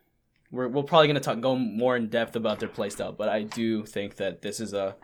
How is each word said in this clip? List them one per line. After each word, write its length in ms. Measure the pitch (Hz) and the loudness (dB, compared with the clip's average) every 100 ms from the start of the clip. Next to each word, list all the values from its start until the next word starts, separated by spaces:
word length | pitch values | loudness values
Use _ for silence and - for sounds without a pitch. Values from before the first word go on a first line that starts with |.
| _ _ _ _ _ | _ _ _ _ _
we're, 160 | 127 127 | -4 -2
we're 140 | 135 | -2
probably 260 | 139 170 151 | 6 6 8
gonna 120 | 147 | 4
talk, 180 | - 113 | 0 0
go 140 | 127 | 0
more 400 | 131 117 104 127 | 0 0 0 2
in 140 | 123 113 | 2 0
depth 280 | 117 113 117 | 0 0 0
about 220 | 110 104 | -2 -2
their 120 | 110 | -4
playstyle, 440 | - 101 - 95 | -4 -6 -4 -6
but 140 | - 107 | -4 -2
I 140 | 107 | 0
do 420 | 107 117 113 110 | -2 -2 0 0
think 320 | 107 104 101 - | -4 -6 -6 -6
that 240 | 98 87 | -6 -6
this 200 | 104 101 | -8 -8
is 120 | 104 | -6
a, 240 | 101 98 98 | -2 -4 -6